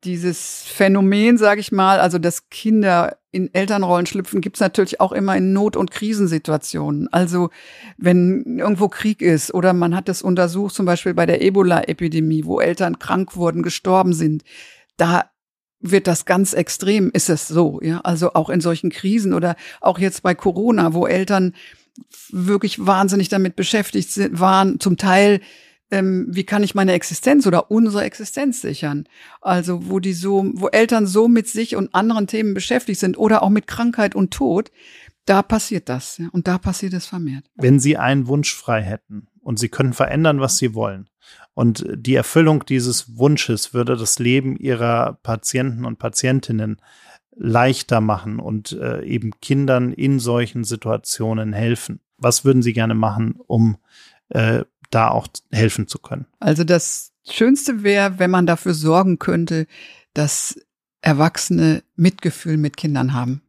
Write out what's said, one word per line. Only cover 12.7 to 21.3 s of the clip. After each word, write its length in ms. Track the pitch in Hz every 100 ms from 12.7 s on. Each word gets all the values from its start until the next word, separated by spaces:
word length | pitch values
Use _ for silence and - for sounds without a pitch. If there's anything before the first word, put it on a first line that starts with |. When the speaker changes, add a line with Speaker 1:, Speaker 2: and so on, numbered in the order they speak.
| 170 180 170
Speaker 1:
krank 360 | - 190 185 180
wurden, 280 | 170 165
gestorben 500 | 175 - 190 185 185
sind, 300 | 160 156 156 _ - - - _ -
da 320 | 170 175 - _ _ _ _ _
wird 280 | 185 196 190
das 180 | 165 -
ganz 280 | 185 196
extrem, 560 | - 165 - 190 214 190
ist 180 | 180 -
es 180 | 156 -
so, 320 | 160 160 143
ja. 200 | 160 170
Also 320 | - 165 175
auch 160 | 170 160
in 100 | 180
solchen 300 | 165 165 185
Krisen 440 | - 190 220 196
oder 220 | 175 175 170 - -
auch 180 | - 175
jetzt 260 | 190 -
bei 120 | 185 180
Corona, 580 | 196 170 226 220 170
wo 140 | 165 175
Eltern 460 | 180 190